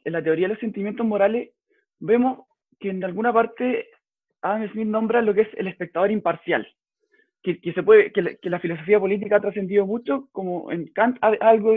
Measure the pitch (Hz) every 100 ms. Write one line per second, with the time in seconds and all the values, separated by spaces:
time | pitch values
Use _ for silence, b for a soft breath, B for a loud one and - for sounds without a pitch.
0 | - 165 160 160 185 214 226 202 202 208
1 | 226 202 202 233 - _ _ _ _ _
2 | 160 233 254 262 - _ _ _ 196 190
3 | 185 180 240 226 233 - 254 240 - _
4 | _ _ _ _ 180 214 208 214 220 220
5 | 220 233 220 196 220 - 190 - 175 165
6 | 196 214 175 165 175 135 101 _ _ _
7 | _ _ _ _ 185 170 175 180 185 214
8 | - 175 175 - 185 175 175 165 160 208
9 | 190 202 208 208 202 202 190 202 196 233
10 | 262 277 269 - 185 175 - 170 160 -
11 | 233 247 220 208 220 226 214